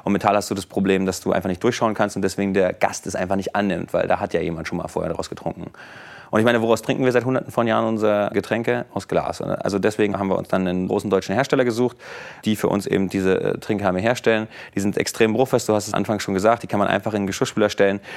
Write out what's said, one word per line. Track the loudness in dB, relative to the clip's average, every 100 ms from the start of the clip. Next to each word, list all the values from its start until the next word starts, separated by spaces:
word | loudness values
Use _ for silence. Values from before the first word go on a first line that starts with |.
Und | 0
Metall | 2 4
hast | 2 2
du | -4
das | -4
Problem, | 0 2 2 2
dass | -2
du | 0
einfach | 0 0
nicht | 0
durchschauen | 0 0 0
kannst | 0 -2 0
und |
deswegen | -2 0 0
der | 2 2
Gast | 0 -4 -4 -6
es |
einfach | -4 -2 -2
nicht | -2
annimmt, | -2 0 -2 -2
weil | -2 0
da | 0
hat | 0
ja | -2
jemand | -2 -4 -6
schon | -6
mal | -4
vorher | -4 -4
draus | -4 -8
getrunken. | -8 -8 -8 -12 -14 -20 -20 -20 -20 -2
Und | 2
ich |
meine, | 4 4
woraus | 4 2
trinken | 2 0 2
wir |
seit | 2
Hunderten | 2 -2 -2
von | 0 2
Jahren | 2 0
unsere | 2 2 2 2
Getränke? | 0 0 -2 0 -2 -4
Aus | -8 -2
Glas. | -2 -2 -4
Also | -4 -4 -2 0
deswegen | 2 2 0 0
haben | 0
wir | -2
uns | 0
dann | 0 0
einen | 0 0
großen | 0 2
deutschen | 0 0
Hersteller | -2 0 2
gesucht, | 2 2 0 -2 -16 -16 -16 -6
die | -2
für | 0 0
uns | 0 0
eben | 0 0
diese, | 0 2 2
äh, | 0 -2
Trinkhalme | -2 -2 0 0
herstellen. | 0 0 2 0 0 -10 -8
Die | -2
sind | 0 0
extrem | 0 2 2
bruchfest, | 4 2 0 2
du |
hast | 0 0
es |
anfangs | -2 0 -2
schon | -2
gesagt, | 2 4 2
die | 0
kann | 0
man | 2
einfach | 0 0
in | -2
den | -2
Geschirrspüler | -2 -2 2 2
stellen. | 4 2 0 -6